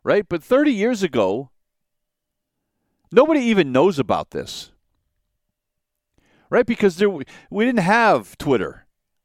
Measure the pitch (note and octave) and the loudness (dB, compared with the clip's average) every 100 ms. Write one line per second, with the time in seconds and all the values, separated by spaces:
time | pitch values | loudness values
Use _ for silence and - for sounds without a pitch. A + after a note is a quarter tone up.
0 | - F#3+ G3 F3 - B3+ D4+ A3 A3+ A3+ | -2 -2 -2 -8 0 0 2 0 -2 -2
1 | F#3 B2+ F#2+ A2 C3+ _ _ _ _ _ | -2 -2 -2 -2 -8 _ _ _ _ _
2 | _ _ _ _ _ _ _ _ _ _ | _ _ _ _ _ _ _ _ _ _
3 | _ F#3+ D4+ D4+ A#3+ G3+ C#3+ B2+ F3+ C#3+ | _ 2 2 2 2 0 2 2 2 0
4 | A2 F2 - C#2+ B1 - - _ _ _ | -2 -4 -4 -10 -12 -14 -20 _ _ _
5 | _ _ _ _ _ _ _ _ _ _ | _ _ _ _ _ _ _ _ _ _
6 | _ _ _ _ _ A3 B3 A#3 G3+ E3 | _ _ _ _ _ -2 0 0 0 2
7 | G3+ E3+ C3 - _ G3+ A#3+ A#3+ E3+ A3+ | 0 -2 -10 -20 _ -2 0 2 2 2
8 | A3 C#3+ G2 - D3 A#2+ D#2 - _ _ | 4 2 -2 -8 -2 0 -2 -10 _ _
9 | _ _ | _ _